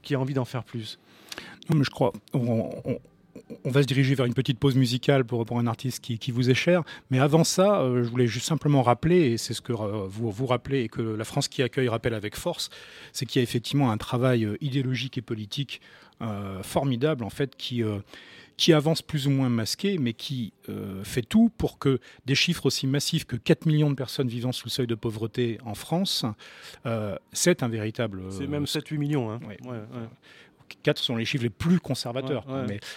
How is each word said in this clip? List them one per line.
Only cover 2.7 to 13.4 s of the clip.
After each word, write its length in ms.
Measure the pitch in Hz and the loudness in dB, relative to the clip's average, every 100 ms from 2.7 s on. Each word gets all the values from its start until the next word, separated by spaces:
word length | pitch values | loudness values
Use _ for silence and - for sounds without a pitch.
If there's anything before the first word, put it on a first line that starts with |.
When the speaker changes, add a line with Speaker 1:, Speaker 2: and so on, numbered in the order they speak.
| - - | -6 -6
Speaker 2:
on, 140 | 123 - _ _ - - - | -6 -8 _ _ -20 -18 -8
on 80 | 147 | 0
va 100 | 131 | 2
se 60 | 135 | 4
diriger 260 | 135 135 | 2 2
vers 140 | 135 123 | 2 2
une 80 | 123 | 0
petite 240 | 131 117 | -2 2
pause 160 | 139 131 | 2 4
musicale 500 | 123 127 - 139 120 | 4 2 4 4 2
pour, 180 | 120 113 | -2 -2
pour 120 | 120 | 0
un 80 | 120 | 0
artiste 380 | 110 131 - | -2 -6 -8
qui, 160 | - 113 | -6 -6
qui 120 | - | -4
vous 200 | 120 127 | 0 2
est 40 | 123 | 4
cher. 280 | - 175 151 - _ | 4 2 0 -12 _
Mais 100 | 127 | 4
avant 240 | 143 170 | 6 6
ça, 380 | 160 - 196 202 | 4 4 4 4
euh, 220 | 131 123 | 4 2
je 60 | 120 | 2
voulais 180 | 120 120 | 2 2
juste 180 | 113 - | 2 -2
simplement 380 | 156 151 143 | 0 4 6
rappeler, 480 | 120 117 160 180 143 | 6 4 4 6 4
et 60 | 113 | 2
c'est 180 | - 110 | -4 -8
ce 60 | |
que, 120 | - | -4
euh, 320 | 117 107 107 95 | -4 -2 -4 -6
vous, 220 | 104 117 | -4 -4
vous 160 | 98 131 | -2 0
rappelez, 360 | 123 135 135 | 0 0 -2
et 80 | 113 | -2
que 120 | - | -4
la 220 | 113 107 | -4 -4
France 240 | 113 147 - | -4 -2 -2
qui 160 | - | -2
accueille 260 | 123 - 123 | -2 0 0
rappelle 240 | 113 127 | 0 -2
avec 220 | 113 104 - | -4 -6 -6
force, 340 | 175 - - - - - - | -6 -6 -8 -10 -20 -20 -14
c'est 140 | - 123 | -10 0
qu'il 140 | |
y 20 | 139 | 2